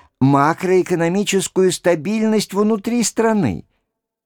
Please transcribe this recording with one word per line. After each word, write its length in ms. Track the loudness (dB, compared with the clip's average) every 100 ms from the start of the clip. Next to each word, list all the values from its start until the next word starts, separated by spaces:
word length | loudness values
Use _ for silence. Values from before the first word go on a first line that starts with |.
| _ 0
макроэкономическую 1500 | 2 4 2 0 0 0 0 0 0 -2 -2 -2 -2 0 0
стабильность 800 | 0 0 0 -2 -2 0 0 -2
внутри 480 | -2 0 0 -2 -2
страны. 640 | -2 0 0 2 0 -4 -10 _ _ _ _ _